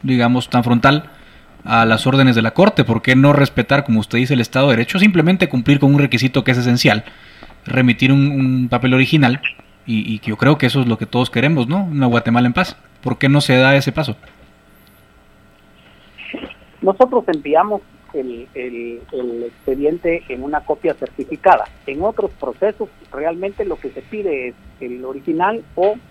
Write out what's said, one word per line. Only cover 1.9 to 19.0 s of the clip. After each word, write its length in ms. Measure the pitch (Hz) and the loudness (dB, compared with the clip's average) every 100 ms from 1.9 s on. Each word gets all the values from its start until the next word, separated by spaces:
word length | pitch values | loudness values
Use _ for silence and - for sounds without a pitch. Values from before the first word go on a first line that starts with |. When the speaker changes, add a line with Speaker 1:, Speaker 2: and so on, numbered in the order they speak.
| 110 131 | 2 2
Speaker 1:
órdenes 280 | 135 131 113 | 4 4 4
de 60 | |
la 100 | 110 | 0
Corte? 340 | - 202 - 120 | 4 4 4 0
¿Por 160 | 110 | 0
qué 160 | - 131 | 2 4
no 160 | 139 | 6
respetar, 500 | 143 139 - 117 139 | 4 2 0 0 0
como 160 | 139 110 | 2 -2
usted 180 | 107 117 | 0 -2
dice, 160 | 127 | 0
el 60 | 131 | 0
Estado 300 | 113 131 139 | 0 0 2
de 80 | 113 | 2
Derecho? 200 | 120 185 | 0 2
Simplemente 520 | 214 180 160 185 190 | 2 4 2 2 0
cumplir 300 | 127 117 143 | 0 2 4
con 140 | 139 | 4
un 60 | 143 | 4
requisito 460 | 143 113 127 135 120 | 2 0 0 0 0
que 60 | |
es 60 | 123 | 0
esencial, 460 | 123 120 135 107 - - - - - - - | 2 2 2 0 -4 -20 -20 -20 -20 -20 -4
remitir 480 | 131 127 113 131 | 0 2 2 2
un, 180 | 139 139 | 4 2
un 380 | 139 131 131 123 | 0 -2 -2 -2
papel 240 | 120 127 | -2 2
original, 480 | 127 131 156 131 139 - - _ _ - | 2 2 2 2 0 -8 -12 _ _ -6
y, 300 | 110 110 107 | -4 -4 -8
y 40 | |
yo 180 | - 104 | -6 0
creo 200 | 131 147 | 2 2
que 100 | 127 | 0
eso 120 | 139 | 0
es 80 | 120 | 0
lo 100 | 110 | -2
que 80 | 107 | -2
todos 240 | 120 123 | -2 -2
queremos, 380 | 120 135 160 120 | 0 0 0 0
¿no? 160 | 180 | -2
Una 220 | 185 147 127 | -2 0 2
Guatemala 420 | 117 120 120 123 | 2 0 0 2
en 60 | |
paz. 240 | 120 185 - _ _ | 0 -4 -6 _ _
¿Por 160 | 135 123 | -8 -2
qué 100 | 135 | 2
no 140 | 143 | 2
se 160 | 143 127 | 4 4
da 180 | 131 139 | 4 4
ese 160 | 135 | 0
paso? 240 | 143 143 104 - _ - _ _ _ _ _ _ _ _ _ _ _ _ _ _ _ - - - - - - - _ | -4 -6 -8 -14 _ -20 _ _ _ _ _ _ _ _ _ _ _ _ _ _ _ -20 -20 -18 -16 -16 -20 -20 _
Speaker 2:
Nosotros 440 | - - 254 254 - | -4 2 2 2 -2
enviamos 540 | 156 143 156 202 202 - _ - | -6 -2 0 0 -4 -10 _ -12
el, 340 | 156 127 117 123 | -8 -8 -12 -14
el, 480 | 139 123 117 117 117 | -14 -12 -12 -12 -14